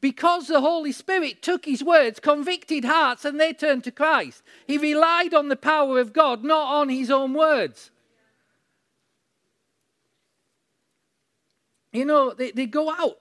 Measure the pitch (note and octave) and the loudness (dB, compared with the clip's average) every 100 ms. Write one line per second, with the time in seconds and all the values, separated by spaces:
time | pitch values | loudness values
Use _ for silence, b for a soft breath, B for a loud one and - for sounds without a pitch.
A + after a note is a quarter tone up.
0 | C#4 - E4+ F4 C4 D#4 C#4 E4+ D4+ B3 | -2 0 0 0 0 2 2 0 -4 -8
1 | - F#4+ D4+ - - F4+ D#4 C4 C#4+ E4+ | -2 -2 -2 -6 -4 -4 -2 -4 4 4
2 | B3 G#3+ - D4 D4 F4+ - D#4 A#3+ D#4+ | 4 -2 0 0 0 -6 -4 -6 0 2
3 | D4 B3 D4 D4 D#4 D#4 D4+ C4 A#3+ - | 2 -2 -6 -2 -2 -2 -2 -2 -4 -2
4 | D4+ D4 D3+ - _ B B D4 D4+ D4+ | 0 2 -2 -12 _ B B -2 0 2
5 | E4 E4+ F4 E4 D4 C4+ C#4 D#4 C#4 C4 | 2 2 2 0 0 -4 0 0 2 0
6 | A#3+ G#3 D#4 A#3+ B3 D#4 C#4+ D4 C#4+ C4 | -2 2 2 2 0 0 0 -2 -2 -2
7 | B3+ C#4 C4+ C#4 D#4 D4 E3 - - _ | -2 -2 0 0 2 2 -2 -6 -20 _
8 | _ _ _ _ _ _ _ _ _ _ | _ _ _ _ _ _ _ _ _ _
9 | _ _ _ _ _ _ _ _ _ _ | _ _ _ _ _ _ _ _ _ _
10 | _ _ _ _ _ _ _ _ _ _ | _ _ _ _ _ _ _ _ _ _
11 | _ _ _ _ _ _ _ _ _ A3 | _ _ _ _ _ _ _ _ _ -6
12 | C4+ D4+ C4 G3 B3+ A3 C4 D4 D#4 D#4+ | 0 2 0 -2 -6 -4 -4 -2 -4 -2
13 | E4 - | -4 -6